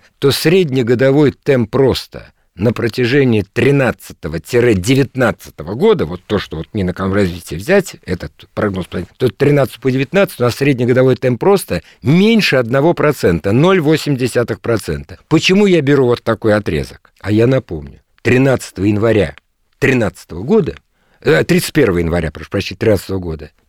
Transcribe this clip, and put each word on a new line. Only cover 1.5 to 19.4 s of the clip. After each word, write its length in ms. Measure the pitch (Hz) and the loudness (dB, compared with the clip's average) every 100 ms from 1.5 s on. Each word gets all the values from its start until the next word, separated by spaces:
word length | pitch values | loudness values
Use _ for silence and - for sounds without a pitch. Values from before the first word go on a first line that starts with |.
| 131 110 | 0 0
роста 600 | 135 135 90 - 62 - _ _ | 2 2 0 -8 -18 -20 _ _
на 200 | - 113 | -2 -2
протяжении 720 | 110 113 - 120 143 131 110 95 | 0 -4 -2 0 2 2 0 -2
тринадцатого-девятнадцатого 2250 | - 131 139 123 - - - 78 80 - 120 120 98 92 135 135 131 117 85 - - 76 110 | 0 2 2 0 -4 -14 -14 -10 -10 -2 0 2 0 0 0 0 -2 -2 -2 -14 -16 -12 -2
года, 300 | 214 190 80 | 0 2 -2
вот 160 | 87 - | -8 -4
то, 120 | 104 | -4
что 200 | - 78 | -4 -12
вот 100 | 80 | -8
Минэкономразвития 840 | 110 90 87 95 98 95 87 - 78 | -4 -4 -4 -2 0 -2 -4 -12 -10
взять, 380 | 110 196 - - | 0 0 0 -12
этот 300 | - 90 - - - | -10 -8 -10 -16 -12
прогноз, 340 | - 107 95 87 | -6 -4 -4 -8
то 420 | 92 87 _ 127 | -10 -10 _ -4
тринадцать 500 | - 143 143 127 - | 0 2 2 0 -4
по 100 | 135 | -4
девятнадцать 520 | 131 139 190 196 - | -2 -2 0 -2 -2
у 20 | |
нас 120 | 120 - | -4 0
среднегодовой 600 | 139 123 120 123 131 123 | -2 0 0 2 2 2
темп 260 | 131 123 | -2 0
роста 380 | 180 202 - 87 - _ | 2 2 0 -8 -8 _
меньше 560 | 101 170 208 226 165 135 | 0 4 4 2 2 0
одного 360 | 117 135 156 | 0 0 0
процента, 600 | 160 147 131 110 85 98 | 2 0 0 0 0 0
ноль 260 | 113 175 190 | 2 2 2
восемь 380 | 147 156 - 131 | 2 0 0 -2
десятых 420 | 123 127 113 110 | -2 -2 -4 -4
процента. 580 | - 110 - 73 71 - _ | -4 -4 -4 -8 -10 -20 _
Почему 360 | 160 - 196 208 | 0 2 2 4
я 140 | 175 | 4
беру 280 | 135 143 123 | 4 2 2
вот 160 | 120 | 0
такой 320 | - 110 113 104 | -2 -2 2 0
отрезок? 580 | 95 78 65 - _ _ | 0 -4 -6 -14 _ _
А 100 | 98 | -2
я 160 | 104 117 | 2 2
напомню, 540 | 131 - 82 71 - _ _ | 2 -4 -12 -14 -20 _ _
тринадцатого 640 | 113 123 139 123 - - | 0 2 2 0 -4 -2
января 500 | 101 104 113 107 82 - | -2 0 2 2 0 -6